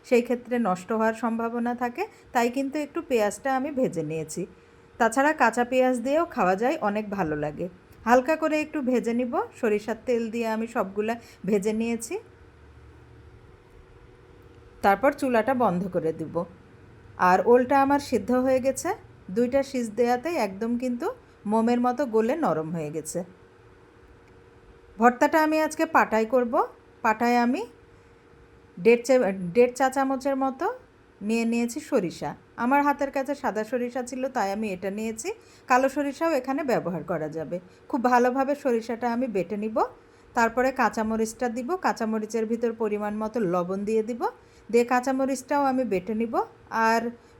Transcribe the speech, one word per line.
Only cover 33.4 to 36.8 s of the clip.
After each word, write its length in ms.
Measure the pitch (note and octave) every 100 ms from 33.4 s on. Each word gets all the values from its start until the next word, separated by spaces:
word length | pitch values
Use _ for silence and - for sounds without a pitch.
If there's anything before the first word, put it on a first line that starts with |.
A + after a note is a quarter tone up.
| B3 G3+
সরিষা 400 | G#3+ B3+ A#3+ C4
ছিল, 240 | B3 B3+ C4
তাই 240 | C4 G3
আমি 220 | G3+ A3
এটা 160 | F3+ G3
নিয়েছি। 440 | G3+ A3 A3 F4 A4+ - - -
কালো 220 | B3+ C4+
সরিষাও 420 | C#4+ C#4+ C4+ E4
এখানে 320 | D4 B3+ C4+
ব্যবহার 400 | D4+ G3+